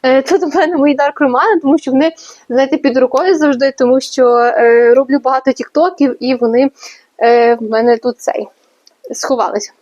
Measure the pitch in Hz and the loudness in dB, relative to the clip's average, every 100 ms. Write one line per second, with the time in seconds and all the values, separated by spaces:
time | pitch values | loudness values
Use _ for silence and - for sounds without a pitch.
0 | 262 269 262 339 320 311 320 339 294 277 | 2 0 0 -2 0 -2 -2 0 0 0
1 | 285 294 285 247 381 370 277 302 - 262 | -2 0 -2 0 0 0 0 -2 0 0
2 | 320 320 - - _ 247 269 302 277 247 | 0 -4 -20 -20 _ -2 0 0 0 0
3 | 254 254 359 359 302 254 269 - 247 262 | 0 0 0 0 0 0 -2 0 0 0
4 | - - 247 240 240 - 233 233 233 247 | -2 0 2 2 0 2 2 4 4 2
5 | 262 277 254 262 269 - - 294 359 359 | 2 -2 -2 -2 -2 -4 -4 -2 -2 0
6 | 285 - 247 247 233 233 269 _ - - | -2 -2 -4 -2 0 0 0 _ -20 -20
7 | _ - 233 240 233 233 220 220 240 226 | _ -2 2 2 2 0 -2 -2 0 0
8 | 247 240 - - 208 _ _ _ _ _ | -2 -6 -8 -8 -10 _ _ _ _ _
9 | - - - 247 190 - - _ | -16 -12 -4 -2 -2 -4 -10 _